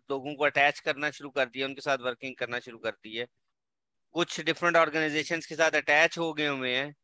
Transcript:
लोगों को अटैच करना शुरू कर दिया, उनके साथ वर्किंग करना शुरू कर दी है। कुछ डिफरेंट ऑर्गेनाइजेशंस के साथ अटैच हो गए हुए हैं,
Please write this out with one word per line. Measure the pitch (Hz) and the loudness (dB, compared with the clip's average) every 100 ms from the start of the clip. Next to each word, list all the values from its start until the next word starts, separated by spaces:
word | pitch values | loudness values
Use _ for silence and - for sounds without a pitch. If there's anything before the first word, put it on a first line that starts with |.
| - | -2
लोगों | 135 139 | -6 -6
को | 139 | 0
अटैच | 147 143 143 - | 2 4 2 2
करना | 160 139 147 | -4 -2 -4
शुरू | 139 143 | -6 -4
कर | 139 127 | -2 -2
दिया, | 131 135 | -2 -6
उनके | 135 | -4
साथ | 147 135 | -2 -2
वर्किंग | 123 120 131 123 | -2 -6 -10 -8
करना | 120 120 | -6 -6
शुरू | 123 113 | -10 -8
कर | 113 | -8
दी | - 110 113 | -8 -10 -10
है। | 120 _ _ _ _ _ _ _ _ | -10 _ _ _ _ _ _ _ _
कुछ | 165 170 - | -4 -2 -2
डिफरेंट | 156 156 175 165 | -2 0 4 4
ऑर्गेनाइजेशंस | 156 156 156 151 143 165 - | 4 2 0 -2 -2 -6 -4
के | |
साथ | 156 160 151 | 2 4 4
अटैच | 147 147 165 170 | 4 6 6 2
हो | 165 | -4
गए | 151 147 | 0 -2
हुए | 135 127 127 | 0 0 -2
हैं, | 147 - | -2 -10